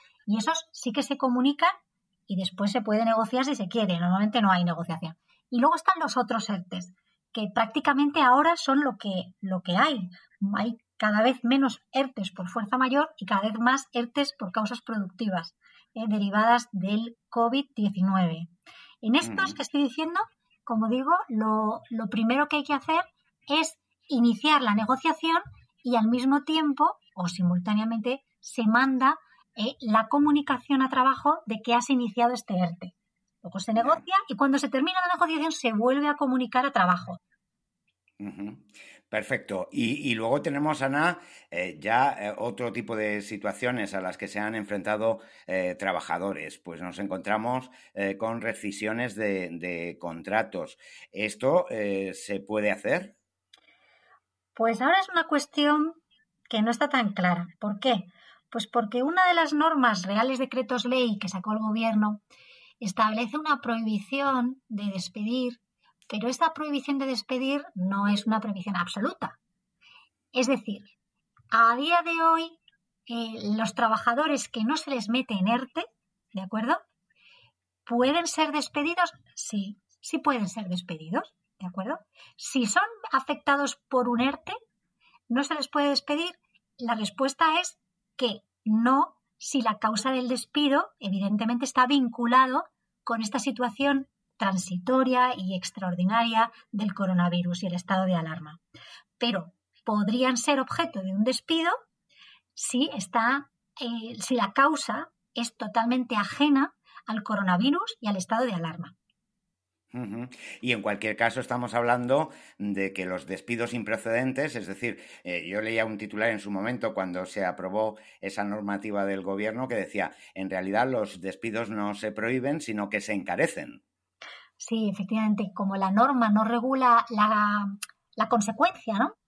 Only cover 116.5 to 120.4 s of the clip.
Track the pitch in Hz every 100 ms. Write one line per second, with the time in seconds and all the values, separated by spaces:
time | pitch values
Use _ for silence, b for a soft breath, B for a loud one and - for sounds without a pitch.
116.5 | 98 107 123 113 98 92 90 92 104 92
117.5 | 90 92 101 110 107 B B 98 101 104
118.5 | 104 101 101 107 101 98 95 92 98 107
119.5 | 113 127 113 92 104 85 B B -